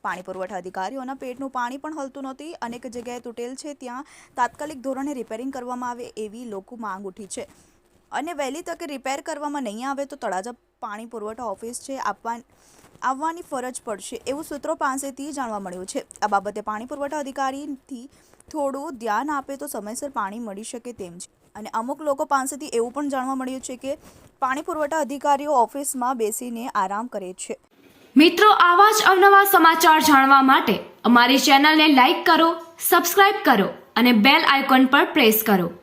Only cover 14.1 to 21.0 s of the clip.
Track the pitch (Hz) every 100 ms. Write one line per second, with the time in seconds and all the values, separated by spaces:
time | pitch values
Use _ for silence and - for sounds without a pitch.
14.1 | 247 - 277 320 285 302 320 294 269 277
15.1 | 269 277 277 240 208 190 185 185 277 -
16.1 | - 208 202 196 208 208 214 247 285 285
17.1 | 302 277 269 269 277 294 269 _ 247 240
18.1 | _ _ _ _ 311 277 269 302 254 226
19.1 | 208 285 285 269 277 294 240 208 240 285
20.1 | 247 196 214 226 196 220 240 240 226